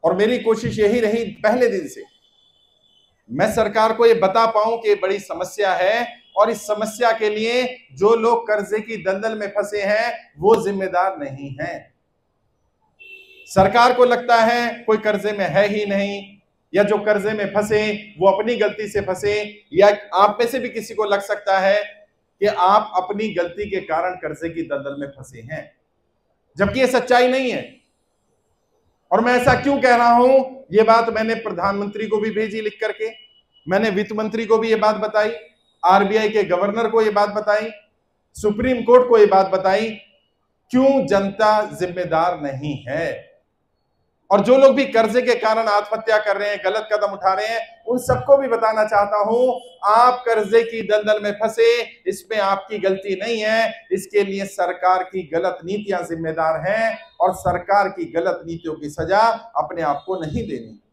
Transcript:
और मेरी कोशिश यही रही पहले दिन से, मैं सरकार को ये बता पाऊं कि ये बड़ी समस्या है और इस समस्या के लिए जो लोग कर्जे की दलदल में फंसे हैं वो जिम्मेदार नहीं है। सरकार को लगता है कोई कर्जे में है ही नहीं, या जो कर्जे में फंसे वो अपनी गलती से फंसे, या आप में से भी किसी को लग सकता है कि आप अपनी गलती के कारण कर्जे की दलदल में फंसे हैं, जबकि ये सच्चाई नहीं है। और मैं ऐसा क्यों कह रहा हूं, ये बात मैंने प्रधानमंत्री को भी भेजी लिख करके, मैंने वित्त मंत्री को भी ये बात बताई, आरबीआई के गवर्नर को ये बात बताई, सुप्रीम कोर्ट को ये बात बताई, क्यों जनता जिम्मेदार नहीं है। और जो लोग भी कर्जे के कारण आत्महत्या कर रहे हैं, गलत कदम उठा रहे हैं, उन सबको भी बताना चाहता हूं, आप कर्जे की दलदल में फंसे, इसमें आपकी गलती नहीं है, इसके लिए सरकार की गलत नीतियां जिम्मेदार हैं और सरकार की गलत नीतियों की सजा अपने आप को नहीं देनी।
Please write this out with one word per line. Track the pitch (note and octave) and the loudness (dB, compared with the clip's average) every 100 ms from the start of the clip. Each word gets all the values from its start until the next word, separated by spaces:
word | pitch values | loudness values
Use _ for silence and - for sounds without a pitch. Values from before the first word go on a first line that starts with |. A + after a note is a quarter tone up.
और | E3 F#3 | 0 0
मेरी | G#3+ B3 | 0 0
कोशिश | G#3+ A3 A#3+ G#3 | 0 -2 -2 0
यही | G#3 A#3+ | 2 2
रही | G#3+ A#3 G#3+ | 0 -2 -4
पहले | - G#3+ B3 A#3+ | -4 -2 2 0
दिन | G3 D3+ | 0 -8
से, | - - _ _ _ _ _ _ _ _ _ _ _ _ | -16 -20 _ _ _ _ _ _ _ _ _ _ _ _
मैं | B2 F#3 | -2 -2
सरकार | - G#3 G#3+ A3 | 0 -2 2 0
को | A3 A#3 | 4 4
ये | |
बता | A3+ F#3+ A3+ A3+ | 4 2 2 2
पाऊं | A3 G#3+ A3+ | 2 0 -2
कि | A3 | 0
ये | G3+ | 0
बड़ी | F#3+ G3 | 0 -4
समस्या | - E3 F3+ - G3 | -6 -8 -8 -2 0
है | F3 F3+ A3+ A#3 - _ - | 2 0 0 -4 -10 _ 0
और | A3 | 2
इस | A3+ - | 0 -6
समस्या | G#3 A3 G#3+ A#3+ | -4 -4 0 0
के | A3+ G#3+ | 2 -2
लिए | G#3+ A3+ B3 B3 - _ | -2 -2 -2 -2 -6 _
जो | C3 G3+ A#3 | 0 2 4
लोग | A3+ A#3 A3+ | 2 -2 -2
कर्जे | G#3+ G3 G#3+ | -4 -2 -6
की | G#3+ A3 | -6 -8
दलदल | E3+ G3 A3 A3 | -4 -4 -4 -6
में | G3+ | -6
फंसे | G#3 G3+ G#3 | -6 -6 -4
हैं | G3 G#3 A#3 - - - | -2 -2 -2 -6 -16 -2
वो | F#3 A3 | 2 2
जिम्मेदार | F3+ G3 F#3 F3 F#3+ F3 | 2 -4 -4 -2 -2 -4
नहीं | C#3 C3 C#3 C#3 | -12 -12 -14 -10
है। | D3 D3+ - _ _ _ _ _ _ _ _ _ _ _ - - _ - - | -10 -10 -18 _ _ _ _ _ _ _ _ _ _ _ -20 -20 _ -20 -6
सरकार | F#3+ G3 A#3 A#3+ | 0 2 4 4
को | B3 B3 | 6 4
लगता | A#3+ A#3+ A#3 | 4 2 4
है | A3+ A#3+ A#3+ A3+ - | 4 2 -2 -6 -2
कोई | G#3+ | 0
कर्जे | G#3+ G#3 G3+ | 0 -2 -2
में | G#3 F3+ | -4 0
है | E3 G#3 | 2 2
ही | G#3+ G#3 | 0 -2
नहीं, | G3 G3+ G3+ G3 - _ _ _ | -2 -4 -6 -12 -20 _ _ _
या | F3 | 0
जो | G3+ G#3 | 2 2
कर्जे | G#3 G#3+ G3 | 2 0 0
में | G#3+ G3 | -4 -2
फंसे | G#3 G#3 G#3+ G#3+ G#3 - - | -2 0 0 0 -4 -10 0
वो | F#3+ | 2
अपनी | F#3+ G#3+ A#3 | 2 0 0
गलती | G#3 G#3 G#3 | 0 -2 -6
से | G#3 | -4
फंसे, | G3 F#3 G#3 G#3 G#3 - _ | -4 -4 -2 -2 -6 -12 _
या | D3 G3+ G3+ - | 4 6 4 -2
आप | F3 G#3 G#3 | 2 2 2
में | A#3 | -2
से | C4 | -2
भी | A#3 | -6
किसी | A3+ G#3 G#3 | -8 -10 -6
को | |
लग | G#3+ G3+ | -2 -2
सकता | G3 G3+ G3+ F#3+ | -2 -6 0 2
है | F#3+ G#3 G3+ - _ _ _ _ | 2 0 -2 -14 _ _ _ _
कि | G3+ | -2
आप | E3+ F3+ G#3 A3 - | 2 4 4 2 -4
अपनी | - G#3 A3 | -4 -6 -6
गलती | E3+ F3 F3+ G3+ | -4 -4 -6 -6
के | F#3+ | -6
कारण | E3 D#3+ F3+ | -4 -4 -4
कर्जे | F3+ D#3 D3+ E3 | -6 -10 -8 -10
की | E3 | -8
दलदल | C#3+ C#3+ C#3 C#3+ | -8 -8 -8 -10
में | C#3 | -12
फंसे | - B2+ A#2 | -14 -20 -20
हैं, | A2+ D#3 - _ _ _ _ _ _ _ _ - | -16 -16 -16 _ _ _ _ _ _ _ _ -4
जबकि | G3 B3 | -2 2
ये | B3+ | 2
सच्चाई | B3+ - B3 B3+ | 2 2 4 4
नहीं | C4 B3+ | 2 -2
है। | E3+ - - _ _ _ _ _ _ _ _ _ _ _ _ _ | -6 -10 -18 _ _ _ _ _ _ _ _ _ _ _ _ _
और | F#3+ | 0
मैं | A#3 | 2
ऐसा | B3 B3 | 2 2
क्यों | B3 C4+ C#4 | 2 0 2
कह | B3+ A#3+ | 4 4
रहा | A#3+ | 6
हूं, | A#3+ B3+ C4+ C4 - - F#3 | 6 6 4 2 -10 -2 2
ये | |
बात | A3 A3+ A#3 | 6 4 4
मैंने | G#3+ A3 A3+ | -2 -2 -4
प्रधानमंत्री | A3 F3 F#3+ G3+ G3+ G#3 G#3+ | -6 -4 -4 -2 -6 -6 -4
को | G#3 | -2
भी | A3 | -2
भेजी | G3+ A3 A3 | -4 -4 -6
लिख | G#3+ - | -8 -6
करके, | A3 - A3 A3 _ _ _ _ - | -6 -6 -8 -10 _ _ _ _ -2
मैंने | F#3+ A3 | 0 0
वित्त | F#3+ G#3 | -2 -2
मंत्री | G#3+ G#3+ A3+ A3+ | -4 -4 -4 0
को | A3+ | 2
भी | A3+ | 2
ये | A3 | 2
बात | G#3+ G3+ | 2 0
बताई, | G#3+ G#3+ G#3+ A3+ - _ _ _ E3+ | -2 0 0 -4 -14 _ _ _ 4
आरबीआई | G3 G3 G#3+ G#3+ | 4 4 2 2
के | G#3+ | 0
गवर्नर | F3+ F3 G3+ G#3+ A3+ | 0 0 0 -2 0
को | A3+ | 2
ये | G#3+ | 2
बात | G3+ G#3 | 2 0
बताई, | G#3 G#3 G#3 A3 - _ _ _ _ _ | -2 -2 -2 -2 -14 _ _ _ _ _
सुप्रीम | - G#3 G#3 B3+ B3 | -6 -4 -2 -2 -2
कोर्ट | - B3 B3 | 6 6 8
को | A#3 | 6
ये | G#3 | 6
बात | F#3+ F#3+ | 6 2
बताई, | F#3 F#3 G3 A3+ G#3+ _ _ _ _ _ _ _ | 0 0 0 -2 -8 _ _ _ _ _ _ _
क्यों | B3+ C4+ C4+ - | 2 4 4 2
जनता | G3 G3 G3 G#3+ G#3+ G#3 | 0 0 0 2 2 0
जिम्मेदार | D3 F3+ F3 F3 D#3+ F3 E3+ | -6 -6 -4 -2 0 0 -2
नहीं | D3 C3 D3 C3+ B2 | -6 -8 -8 -8 -6
है। | D3 E3 - - _ _ _ _ _ _ _ _ _ _ | -6 -6 -8 -14 _ _ _ _ _ _ _ _ _ _
और | G3+ | 0
जो | G3 C4 | 4 6
लोग | C4+ C4+ | 8 6
भी | C4+ | 0
कर्जे | A3+ A3+ A3+ | 2 2 2
के | A#3 A#3 | 0 0
कारण | A3 A3 A3 | 0 0 2
आत्महत्या | G#3 G#3 A3 A3 G#3+ | 0 0 -6 0 0
कर | G#3 G3 | 2 -2
रहे | G#3 | -2
हैं, | G3+ F#3 | -2 -2
गलत | G#3+ G#3+ | -2 -2
कदम | G#3 G3+ | -2 -2
उठा | G3 F#3 | -2 0
रहे | F#3+ G#3+ | 0 -2
हैं, | A3+ - - | -6 -8 -16
उन | - B3 | -6 -6
सबको | - B3 - C#4 | -2 -4 4 4
भी | C4+ | 4
बताना | A3+ A3+ A3 G#3+ | 0 0 0 0
चाहता | G#3+ G3+ G#3 | 0 0 0
हूं, | G#3 A#3 B3+ B3+ - - G3 | 0 0 0 -2 -10 -6 2
आप | A3 B3 B3 A#3+ | 4 4 2 -2
कर्जे | A3+ G3+ A3+ | -2 2 2
की | A3+ A3+ | 2 -6
दलदल | G3+ G#3+ G#3 G#3+ | -2 -2 0 -2
में | G#3 | -2
फंसे, | G3+ A3 A3 A3+ A#3+ A3+ - F3+ | -4 -4 2 2 2 -4 -8 -8
इसमें | G3+ - A3 | -8 -6 -2
आपकी | G3 G3 G3 G#3+ | 0 -2 -4 -4
गलती | F#3+ F#3+ G3+ F#3 | -2 -2 -4 -6
नहीं | A3 A#3 | -4 -4
है, | G#3+ A3 A3 - - | -2 0 -2 -4 -6
इसके | G3 F#3+ G#3 | -6 -2 -2
लिए | G3 G3 F#3+ | 0 -4 -8
सरकार | - F3 F3 F3+ F#3 | -4 -4 0 0 0
की | F#3 F#3+ D#3+ | -2 -10 -6
गलत | D#3+ F#3 - E3 | -4 -4 -6 -8
नीतियां | G#3 G3+ F#3 E3 | -8 -4 -6 -6
जिम्मेदार | E3 D#3+ D#3+ D#3+ D#3+ E3+ | -8 -6 -2 -2 -2 -2
हैं | A3 A3+ A3 - _ | -2 -2 -4 -14 _
और | F3+ | -2
सरकार | F#3 F#3 F3+ F3 G3+ G3 | 0 -4 -4 0 2 2
की | G3 D#3 | -4 -6
गलत | E3 F#3+ - D#3+ | -2 -2 -4 -6
नीतियों | E3 D#3+ D#3 | -10 -8 -10
की | D3 | -10
सजा | D3 D#3+ G3 A3+ A3 - - | -8 -2 2 2 0 -6 -6
अपने | D#3 E3+ | -6 -4
आप | D#3 C#3+ - | -4 -4 -6
को | F#3 | -6
नहीं | D#3 - - | -6 -6 -8
देनी। | A#2+ A2+ A2 _ | -10 -12 -20 _